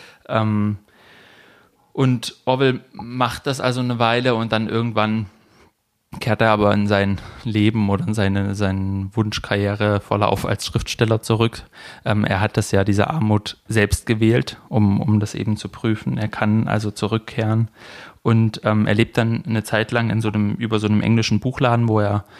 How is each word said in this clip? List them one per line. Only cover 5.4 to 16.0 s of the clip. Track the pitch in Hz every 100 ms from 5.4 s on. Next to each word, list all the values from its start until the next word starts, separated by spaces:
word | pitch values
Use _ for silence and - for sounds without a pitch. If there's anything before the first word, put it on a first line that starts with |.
| _ _ _ _ _ _ _ -
kehrt | - 107
er | 113
aber | 107 104
in | 101 104
sein | 101 98 92 - -
Leben | 120 107 104 113 101
oder | 98 -
in |
seine, | 107 98 98 98 101
seinen | 101 98 95 98 98 117
Wunschkarriereverlauf | 107 - - 101 101 104 104 101 - 104 104 101 -
als | 110 -
Schriftsteller | - - - 113 113
zurück. | - 110 113 - - - - - -
Ähm, | 107
er | 104 95
hat | 107 -
das | -
ja, | 98 98
diese | 101 -
Armut | 160 107 104 - - -
selbst | 113 104 - -
gewählt, | 110 110 120 131 - -
um, | 107 101 101
um | 110 107
das | 104 -
eben | 107 104
zu | 98
prüfen. | - 113 107